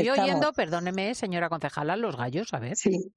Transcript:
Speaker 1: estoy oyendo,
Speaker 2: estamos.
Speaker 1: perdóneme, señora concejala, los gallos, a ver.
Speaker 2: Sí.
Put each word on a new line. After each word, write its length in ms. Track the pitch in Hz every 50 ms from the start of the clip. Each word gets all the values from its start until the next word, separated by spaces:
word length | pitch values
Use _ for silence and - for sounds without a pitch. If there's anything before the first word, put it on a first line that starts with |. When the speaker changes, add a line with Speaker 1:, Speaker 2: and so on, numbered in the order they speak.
| -
Speaker 1:
estoy 80 | 240
oyendo, 220 | 269 220 196 185 185 - 294 302
Speaker 2:
estamos. 80 | 302
Speaker 1:
perdóneme, 580 | - 208 160 170 170 175 180 190 190 190 208 247
señora 360 | - - 196 175 175 170 165
concejala, 460 | 170 156 - 143 - 156 147 156 180
los 200 | 214 240 202 139
gallos, 380 | 117 120 127 123 170 233 - -
a 40 | 120
ver. 180 | 113 123 196
Speaker 2:
Sí. 360 | - - 202 190 175 - 196 -